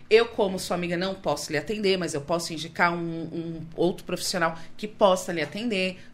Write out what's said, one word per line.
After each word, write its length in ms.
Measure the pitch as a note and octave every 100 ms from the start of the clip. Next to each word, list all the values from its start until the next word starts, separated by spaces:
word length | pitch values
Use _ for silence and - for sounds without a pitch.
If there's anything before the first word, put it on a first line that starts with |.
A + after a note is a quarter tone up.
| -
Eu, 160 | A3 A3+
como 320 | - G3 F#3+
sua 180 | - F3
amiga, 180 | F3
não 200 | E3+ F#3+
posso 360 | F#3+ E3 D3 -
lhe 60 | D3+
atender, 400 | D3 G#3+ G3 F#3
mas 160 | E3
eu 80 | D3+
posso 320 | C#3 E3+ E3+
indicar 400 | D#3 E3 - F3
um, 60 | E3+
um 600 | E3+ E3 E3 E3 E3 E3 E3
outro 300 | - E3+ F#3+
profissional 540 | - F3+ - F#3 E3 E3 - -
que 100 | G#3
possa 460 | - G3+ F#3 F#3
lhe 80 | E3+
atender. 560 | D3 G#3 A#3+ F#3+ F#3 F3+ -